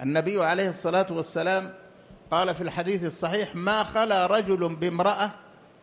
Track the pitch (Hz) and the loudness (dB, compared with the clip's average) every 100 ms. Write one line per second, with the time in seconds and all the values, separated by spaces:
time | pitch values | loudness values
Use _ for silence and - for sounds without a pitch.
0 | 131 156 165 202 160 180 190 185 165 180 | -2 0 0 0 2 2 0 -2 0 2
1 | 190 165 - 160 170 190 190 - - - | 2 -2 -4 -2 0 0 -2 -10 -20 -20
2 | - - - 165 185 165 165 175 175 196 | -20 -20 -2 0 2 0 -4 -4 -2 -2
3 | 170 - 165 202 202 170 185 214 190 220 | -4 -4 -2 -2 -4 -4 -2 0 0 0
4 | 226 190 180 214 190 190 170 160 175 170 | 2 2 4 2 2 0 0 -2 -2 2
5 | 190 202 202 - - - - - | 2 2 -2 -4 -18 -20 -20 -10